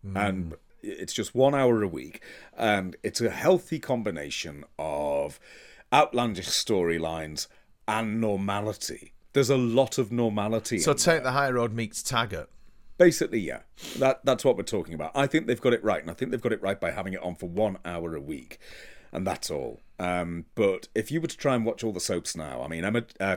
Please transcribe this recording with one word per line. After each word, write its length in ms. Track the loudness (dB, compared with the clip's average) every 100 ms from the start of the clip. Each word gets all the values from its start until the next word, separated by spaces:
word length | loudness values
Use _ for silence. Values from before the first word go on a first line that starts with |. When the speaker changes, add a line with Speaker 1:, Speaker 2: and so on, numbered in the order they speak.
| -6
Speaker 1:
Mm. 220 | 0 0
Speaker 2:
And 260 | 0 -4 -8 _ -16
it's 320 | -14 -10 -8
just 200 | -6 -4
one 200 | 4 4
hour 280 | 6 4 4
a 60 | 2
week, 340 | -2 -10 -16 -18 -20 -20 -2
and 380 | 2 2 0 -6
it's 200 | -6 0
a 80 | -2
healthy 480 | 0 4 4 2 -8
combination 840 | -2 -2 -2 -6 -6 -8 -10 -12 -18 -8
of 640 | -4 -2 0 0 -2 -8 -20 -20 -20 -20 6
outlandish 560 | 6 8 4 0 -2 -2
storylines 1000 | -2 2 2 2 0 -2 -4 -6 -8 -10 -12 _ _ -4
and 320 | -2 -2 -2
normality. 920 | 0 0 -2 -2 -4 -6 -8 -10 -16 -20 -4
There's 180 | 0 4
a 60 | 4
lot 420 | 4 4 2 2
of 120 | -2
normality 680 | 2 0 2 0 -2 -2 0
Speaker 1:
So 140 | 0
Speaker 2:
in 40 | 2
Speaker 1:
Take 60 | 4 4
Speaker 2:
there. 40 |
Speaker 1:
the 80 | 2
High 180 | 0 2
Road 220 | 2 0
meets 300 | -2 -6 -6
Taggart. 480 | -4 -2 -2 -4 -10 -16 -20 -20 -20 6
Speaker 2:
Basically, 420 | 6 6 -2 -2
yeah. 200 | -4 -8 -12 -18 -12 0
That, 220 | 2 2
that's 200 | 2 2
what 120 | 2 2
we're 60 |
talking 300 | 0 -4 -4
about. 180 | -8 -6
I 120 | 0 2
think 200 | 2 0
they've 140 | 0
got 120 | 2
it 100 | 2
right, 200 | 2 0
and 80 | -2
I 40 |
think 160 | -6 -4
they've 100 | -2
got 120 | -2
it 80 | -2
right 160 | -2 -2
by 100 | -2
having 240 | -4 -6
it 80 | -6
on 120 | -6
for 140 | -6 -6
one 300 | 0 0 0
hour 300 | -8 -6 -4
a 60 | -6
week, 380 | -8 -10 -10 -20 -20 -20 -18 -20 -10
and 140 | -4 -2
that's 240 | -2 -4
all. 300 | -4 -6 -10 -20 -6
Um, 480 | -2 -2 -2 -6 -10
but 340 | 0 2 2 -4
if 160 | -4 -2
you 100 | -4
were 80 | -4
to 80 | -4
try 180 | 0
and 100 | 2
watch 180 | 0 -2
all 80 | -4
the 80 | -4
soaps 360 | -2 -2 -4 -8
now, 260 | -8 -8
I 60 | -6
mean, 160 | -4
Emma, 200 | 0 0 -2 -4
uh, 180 | 0